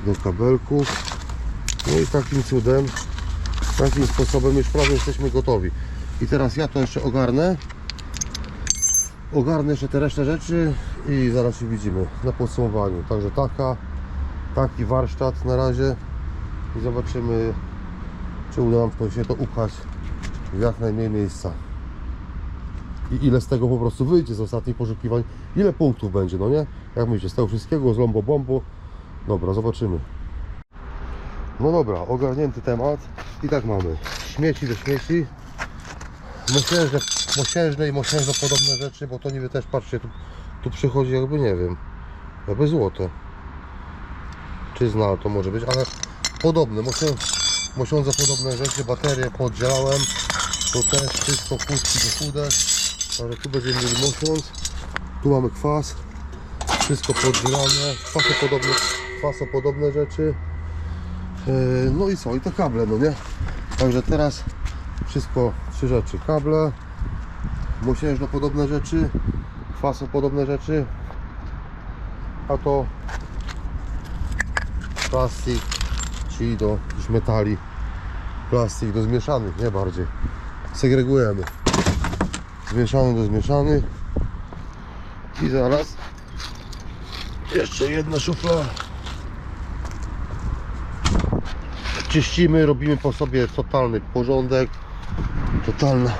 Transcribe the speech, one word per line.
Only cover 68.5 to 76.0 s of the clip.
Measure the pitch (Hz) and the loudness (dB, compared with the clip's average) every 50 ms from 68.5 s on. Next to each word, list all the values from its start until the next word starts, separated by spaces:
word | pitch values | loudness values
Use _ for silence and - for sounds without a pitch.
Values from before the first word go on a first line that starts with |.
| 135 147 147 135 | 2 2 2 2
rzeczy, | 147 147 - - 165 165 156 135 - - - - - - - - - - - - - - | 2 0 -2 0 2 2 2 2 2 0 0 0 -2 -2 -6 -8 -12 -12 -12 -10 -8 -2
kwasopodobne | - 143 131 - 139 127 - 143 135 139 135 143 139 | 0 0 0 -2 -6 -2 0 2 2 2 2 0 0
rzeczy. | 131 143 135 - - 156 156 135 113 - - - - - - - - - - - - - - - - - - - - - - - - - - - - - - - - | 0 0 -2 -2 0 0 0 0 -2 -4 -8 -8 -8 -8 -8 -10 -8 -10 -10 -10 -8 -8 -8 -10 -10 -12 -12 -10 -10 -10 -10 -8 -10 -8 -8 -8 -8 -8 -8 -4 -2
A | 139 135 | -2 0
to | - 147 139 139 127 - - - - - - - - - - - - - - - - - - - - - - - - - - - - - - - - - - - - - - - - - - - - - | 2 2 2 2 2 0 -4 -6 -8 -6 -6 -6 -8 -6 -8 -6 -6 -6 -6 -6 -6 -6 -6 -6 -6 -4 -6 -6 -6 -6 -6 -4 -4 -2 -2 -2 -2 -2 -2 -2 -2 -2 -4 -4 -4 -4 -4 -2 -2 0
plastik, | - 127 131 120 - - - 127 123 113 - - - - - - - - | 2 2 2 2 0 -2 -2 0 0 0 0 -2 0 0 0 0 0 -2